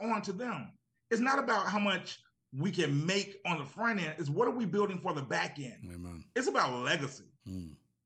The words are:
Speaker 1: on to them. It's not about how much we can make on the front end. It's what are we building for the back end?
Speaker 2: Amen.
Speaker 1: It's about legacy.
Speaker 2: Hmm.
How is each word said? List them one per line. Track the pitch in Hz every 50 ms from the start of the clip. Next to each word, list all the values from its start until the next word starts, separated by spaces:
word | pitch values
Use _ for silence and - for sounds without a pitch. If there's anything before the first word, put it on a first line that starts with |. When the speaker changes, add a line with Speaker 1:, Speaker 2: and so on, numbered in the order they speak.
Speaker 1:
on | 208 233 226 208
to | 208 208
them. | 180 190 247 247 202 147 113 - - _ _ _ _ _ _ -
It's | 233 214
not | 247 269 269 277
about | 269 240 226 202 185
how | 185 190 208
much | 202 202 190 175 - - - - - _ _ _ _ _
we | - 131 151 202
can | - 180 165 143 143 143 156
make | 175 196 202 196 - - - -
on | 175 170 151
the | 135
front | 135 - 180 220 233 220 196
end. | 170 156 156 165
It's | 165 143
what | 147 185 247 269
are |
we | 247 254 226
building | 175 160 202 208 190 190 175
for | - 185
the | 160 147
back | 135 117 170 170 175 175 - 151
end? | 135 120 107 - - 90
Speaker 2:
Amen. | 87 87 87 87 85 80 73 - -
Speaker 1:
It's | 247 254 381
about | 277 247 175 135 127 123
legacy. | 123 139 175 160 139 123 - - 98 - - _ -
Speaker 2:
Hmm. | 98 92 92 87 80 73 - _ _ _ _ _